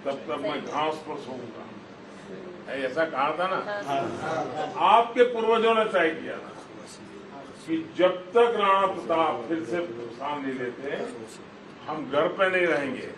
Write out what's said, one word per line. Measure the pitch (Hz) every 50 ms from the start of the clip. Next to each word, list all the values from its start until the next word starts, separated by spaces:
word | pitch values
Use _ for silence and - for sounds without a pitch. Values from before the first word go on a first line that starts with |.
| -
तब | 139 127 -
तक | - 160 147 139
मैं | 139 156 147 131 -
घास | 120 123 143 156 156 151
पर | - - 151 147
सोऊंगा, | - - 127 131 120 120 113 113 117 110 - 110 104 - - - - - - - - - 101 92 92 - 90 180 - - -
ऐसा | 123 139 131 127 131 156 160
कहा | 160 135 131 139 151
था | 156 160 180 190
ना। | 185 - - 208 208 208 - 143 139 139 - - - - - 156 156 156 147 131 - 151 151 - - 147
आपके | 165 190 208 233 233 233 233 254
पूर्वजों | 240 - - 226 220 220 233 226 220 226 226
ने | 220 214
तय | - 190 180 165 156
किया | - - 131 113 - -
था | - - - - - - - - - - - - - - - - - - - - - - - - -
कि | 160 165 160 147 - - 143
जब | 180 185 180 - - -
तक | - 233 240 233 -
राणा | 208 202 196 196 196 196
प्रताप | 185 180 170 - 160 165 160 160 151 - - - -
फिर | 165 160 165
से | 170 170 175 170 170 - - 120 117 -
स्थान | - 139 147 147 143
नहीं | 135 135 127
लेते, | 123 123 120 - - 135 139 160 190 233 - - 117 113 110 - - - - - - - - - - -
हम | - 156 160 139 123
घर | 135 147 160 180
पे | 180 185 190 185
नहीं | 185 185 175
रहेंगे | 170 151 143 139 131 117 107 - - -